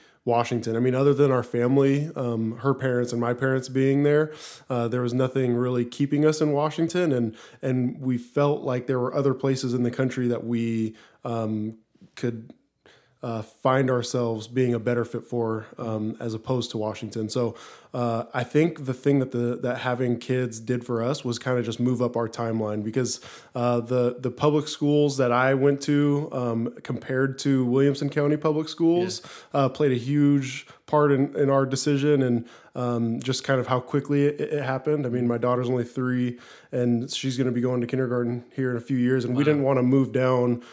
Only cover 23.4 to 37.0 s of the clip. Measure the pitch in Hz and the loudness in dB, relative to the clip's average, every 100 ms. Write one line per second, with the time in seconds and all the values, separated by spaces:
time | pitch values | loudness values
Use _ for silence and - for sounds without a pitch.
23.4 | - 123 123 120 117 127 123 123 127 123 | -12 -2 0 0 0 0 0 0 -6 0
24.4 | 151 151 147 - 147 147 147 131 123 120 | 2 2 -2 -2 2 4 4 2 2 4
25.4 | 131 135 143 139 - 143 147 143 156 131 | 4 4 4 2 0 2 4 2 -2 -4
26.4 | 120 113 117 - - 123 - 131 135 131 | -2 -2 -4 -6 -8 -8 -4 0 0 0
27.4 | 143 135 123 127 143 139 143 151 143 147 | 0 2 2 4 2 2 -2 0 2 2
28.4 | 156 151 156 - 165 170 185 - - - | 0 0 -4 0 2 2 0 -4 -12 -20
29.4 | - 143 131 - 147 123 120 147 143 143 | -4 2 2 2 2 2 0 2 4 4
30.4 | 127 127 - - - 151 147 135 143 - | 0 -8 -14 -20 0 4 4 4 2 2
31.4 | 139 135 131 131 151 143 147 143 127 120 | 2 4 2 0 0 2 4 4 4 0
32.4 | 120 - - 127 123 120 117 113 127 123 | -2 -14 -14 -6 -4 -2 -2 -2 -4 -4
33.4 | - 131 120 127 - 143 139 143 143 147 | 0 0 0 -2 0 -4 0 2 2 0
34.4 | 151 147 131 131 - 151 127 123 120 117 | -4 -4 -2 -4 -2 -2 -2 -2 0 0
35.4 | 123 123 123 127 117 - 127 123 123 120 | 2 0 0 -2 -2 -4 -2 0 -2 -4
36.4 | - - - 127 123 120 | -14 -20 -8 -2 0 0